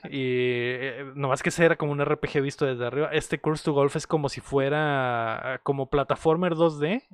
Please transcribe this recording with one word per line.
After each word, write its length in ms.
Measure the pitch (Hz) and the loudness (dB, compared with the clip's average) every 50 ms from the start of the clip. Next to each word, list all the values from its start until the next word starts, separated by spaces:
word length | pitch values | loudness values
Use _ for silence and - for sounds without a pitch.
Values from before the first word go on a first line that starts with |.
| - | -8
Y, 160 | 165 147 139 | -10 -6 -4
eh, 920 | 131 127 123 123 123 127 123 120 120 123 127 127 127 135 120 123 143 135 131 | -2 0 0 0 0 0 0 0 -2 -2 -4 -4 -6 -8 -8 -10 -12 -12 -6
nomás 280 | 143 139 135 131 143 - | -4 0 0 0 0 0
que 60 | 175 | -2
ese 160 | - - 170 | 2 4 4
era 120 | 165 165 | 4 4
como 160 | - 160 147 147 | 2 0 -2 0
un 80 | 143 143 | 0 0
R 140 | 147 151 - | 0 0 -2
P 100 | - 143 | -2 -2
G 140 | - 151 135 | 0 0 0
visto 240 | 139 - - 147 | 0 -2 -2 -2
desde 180 | 135 131 120 120 | -2 0 -2 -4
arriba. 220 | 120 123 143 151 143 | -4 -2 -2 -2 0
Este 300 | 147 156 - - - 147 | -2 -4 -2 -2 -6 -2
Curse 240 | - 151 156 151 - | -2 -2 -2 0 -2
to 80 | 160 151 | 0 2
Golf 240 | 143 139 143 - | 4 2 2 2
es 100 | 160 - | -2 -4
como 220 | - - 156 143 135 | -2 -2 0 0 -2
si 140 | - 127 - | -4 -6 -8
fuera, 1120 | - 135 139 135 139 147 151 156 147 143 135 131 123 120 117 117 113 110 - - 127 131 | -2 0 2 2 2 2 2 2 2 2 2 2 0 0 0 0 -2 -2 -4 -4 -6 -6
eh, 40 | 123 - | -6 -2
como 260 | - 139 139 135 - | -2 -2 -2 -2 0
plataformer 680 | - 143 139 - 139 - - 165 160 170 185 180 165 | 0 0 2 2 -2 0 2 2 2 4 2 0 2
dos 240 | 156 170 170 156 147 | 4 2 2 2 2
D 240 | 143 156 202 254 - _ | 0 0 0 -2 -4 _